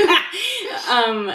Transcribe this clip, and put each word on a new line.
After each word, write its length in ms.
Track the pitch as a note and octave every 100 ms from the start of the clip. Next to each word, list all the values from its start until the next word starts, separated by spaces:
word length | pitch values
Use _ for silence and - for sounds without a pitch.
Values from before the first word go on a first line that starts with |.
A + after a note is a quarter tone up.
| G#4 - - F#4 - B4+ G4+ G5+ -
Um, 400 | B3 A3+ A3 G3+